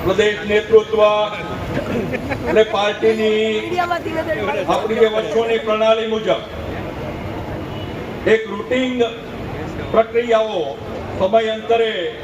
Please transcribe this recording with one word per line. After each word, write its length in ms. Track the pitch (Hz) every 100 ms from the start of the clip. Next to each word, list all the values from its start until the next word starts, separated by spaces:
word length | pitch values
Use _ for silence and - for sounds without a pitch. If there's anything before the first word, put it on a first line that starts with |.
પ્રદેશ 380 | 175 190 214 202 202
નેતૃત્વ 520 | 208 214 220 214 208 208 214 214 202 170 - - - - 247 190 254 - - 240
અને 140 | 226 214
પાર્ટીની 1040 | 202 208 208 220 220 220 214 220 214 262 349
આપણી 1200 | 349 339 330 320 320 302 202 190 175 190 214 220
જે 100 | 220 214
વર્ષોની 460 | - 226 226 226 220
પ્રણાલી 420 | 214 220 226 220
મુજબ 280 | 220 185 165 - - - - - - - - - - - - - - - - - - -
એક 100 | 220 208
રૂટિન 480 | 202 226 254 254 247 226 - - - - - 175 - 147
પ્રક્રિયાઓ 680 | 220 226 233 240 220 220 190 - - - - - -
સમય 340 | 190 226 220 220
અંતરે 360 | 220 233 226 202 160 151